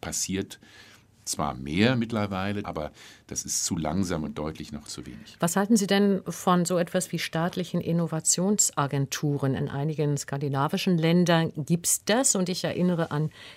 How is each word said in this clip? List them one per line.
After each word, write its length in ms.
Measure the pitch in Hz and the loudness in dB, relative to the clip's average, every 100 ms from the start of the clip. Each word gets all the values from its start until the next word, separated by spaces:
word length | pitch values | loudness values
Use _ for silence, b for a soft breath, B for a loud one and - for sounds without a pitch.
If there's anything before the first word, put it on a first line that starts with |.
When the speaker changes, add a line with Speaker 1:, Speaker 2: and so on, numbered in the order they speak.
Speaker 1:
passiert 600 | - - - 95 98 - B B B B B _ | -8 -6 -4 -4 -4 -10 B B B B B _
zwar 300 | - - 73 | -8 -4 -2
mehr 400 | 62 67 82 113 | -4 -2 2 4
mittlerweile, 720 | 131 113 117 101 92 98 104 | 2 0 -2 -2 -2 -4 -4
aber 260 | 95 80 76 B B B B | -6 -6 -8 B B B B
das 160 | - | -10
ist 200 | 73 - | -6 -4
zu 120 | - 87 | -4 -2
langsam 480 | 78 87 90 82 | -2 -2 -2 -2
und 140 | 73 71 | -4 -6
deutlich 340 | 76 78 73 | -8 -8 -12
noch 160 | 73 - | -12 -12
zu 180 | - 64 | -14 -14
wenig. 300 | 60 - - | -16 -16 -2
Speaker 2:
Was 160 | 170 | 0
halten 220 | 190 202 220 | 2 4 4
Sie 100 | 190 | 4
denn 340 | 196 202 190 - | 4 4 2 -2
von 380 | 170 - 180 | -2 2 4
so 140 | 170 180 | 4 0
etwas 340 | 170 185 - | 0 -2 -2
wie 80 | 165 | -4
staatlichen 600 | - 160 170 190 175 175 | -4 -2 -2 -4 -4 -4
Innovationsagenturen? 1700 | - 165 165 160 - - 185 208 - - 139 139 135 - 151 143 139 | 0 0 0 -2 0 2 2 2 0 0 0 0 -2 0 0 0 0
In 140 | 131 143 | 0 -2
einigen 480 | 139 147 151 147 143 | -2 -2 0 0 0
skandinavischen 840 | - 139 143 135 147 196 - 175 | -2 -4 -2 0 0 0 2 4
Ländern 540 | 165 175 175 165 165 - | 6 6 6 4 2 -2
gibt's 480 | 139 170 - - | 0 0 2 0
das. 300 | - 220 269 | 2 2 4
Und 140 | 202 180 | 2 0
ich 160 | 180 | -2
erinnere 480 | 160 - 180 170 160 | -2 0 2 2 0
an 180 | 147 151 B B | 0 -2 B B